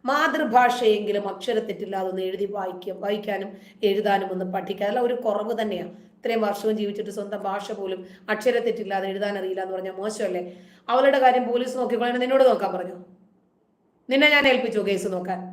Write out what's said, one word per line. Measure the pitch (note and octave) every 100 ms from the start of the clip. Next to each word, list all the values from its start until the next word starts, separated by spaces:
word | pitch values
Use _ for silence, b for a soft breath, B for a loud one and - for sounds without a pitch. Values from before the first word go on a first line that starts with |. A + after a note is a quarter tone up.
| B3+
മാതൃഭാഷയെങ്കിലും | D4 D#4 D#4+ B3 A#3+ B3 B3 A3+ G#3 G#3 G3+ G3 F#3
അക്ഷരത്തെറ്റില്ലാതെ | - A3 A3 F3+ G3 G3 F#3
ഒന്ന് | F#3
എഴുതി | F#3 F#3+ G3
വായിക്കുക, | G3+ F#3 F3 G3+
വായിക്കാനും | F#3 G3+ G#3 G#3+ G3 G#3 B B -
എഴുതാനും | G#3 G3 G#3 G3 F#3+
ഒന്ന് | F#3 F#3
പഠിക്കുക, | F#3 F#3 - G3+
അല്ല | A#3+
ഒരു | A#3+
കുറവ് | A#3 A3+ G#3 G#3+ A3
തന്നെയാ. | G#3+ F3+ F3
ഇത്രയും | - - _ A#3+ A3+
വർഷവും | G#3 G3+ A3 G#3
ജീവിച്ചിട്ട് | G3+ G3+ G#3
സ്വന്തം | G#3 G3+ G#3
ഭാഷ | G3 G3+ -
പോലും | G3 F#3+ F#3 B B -
അക്ഷരത്തെറ്റില്ലാതെ | G#3+ B3 A#3+ A#3 G#3 G3 G3 F#3+
എഴുതാൻ | F#3+ G3+ G3+
അറിയില്ല | F#3 F#3+
എന്ന് | F#3
പറഞ്ഞാൽ | F#3 F#3+
മോശമല്ലേ? | F#3 G#3 G#3+ G3+ F3+ F3+ B B B -
അവളുടെ | B3 C4+ C4+
കാര്യം | B3+ B3+ A3+
പോലീസ് | A#3+ B3+ B3+
നോക്കിക്കോളാൻ | B3 A3+ A#3+ B3
നിന്നോട് | B3+ C4+
നോക്കാൻ | B3+ G#3+ G3
പറഞ്ഞു? | F#3 F3+ F3+ - - _ _ _ _ _ _ _ _ -
നിന്നെ | C4+ D4
ഞാൻ | D4 C4+
ഏൽപ്പിച്ചു | B3+ A#3 G#3
കേസ് | F#3+ F#3+ F#3+
നോക്കാൻ? | F#3 F3+ F3+ -